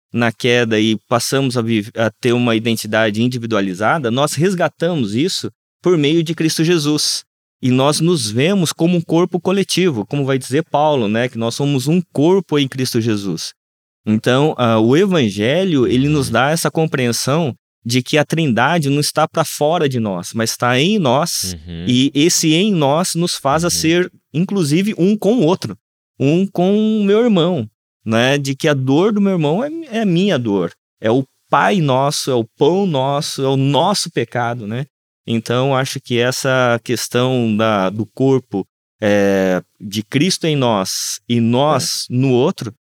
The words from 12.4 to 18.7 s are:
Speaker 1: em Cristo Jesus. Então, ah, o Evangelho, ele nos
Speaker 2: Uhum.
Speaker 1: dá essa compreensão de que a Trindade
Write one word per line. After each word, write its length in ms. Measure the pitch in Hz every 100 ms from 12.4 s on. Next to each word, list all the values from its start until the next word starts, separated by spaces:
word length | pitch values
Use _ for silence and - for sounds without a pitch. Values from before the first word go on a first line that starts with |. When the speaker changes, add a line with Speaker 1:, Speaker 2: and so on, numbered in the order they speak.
| - 147
Speaker 1:
em 100 | 135
Cristo 320 | 131 127 120
Jesus. 540 | 113 104 101 82 - - _ _ _ _ 113
Então, 500 | 110 127 127 151 -
ah, 220 | 120 113
o 180 | 113 147
Evangelho, 880 | 202 175 113 98 110 160 190 147 113
ele 220 | 123 143
nos 180 | 151 117
Speaker 2:
Uhum. 60 |
Speaker 1:
dá 160 | 113 135
essa 220 | 165 151
compreensão 840 | - 160 143 120 113 - 151 156 110 _ _ 117
de 160 | 127
que 140 | - 151
a 80 | 143
Trindade 640 | 160 156 110 131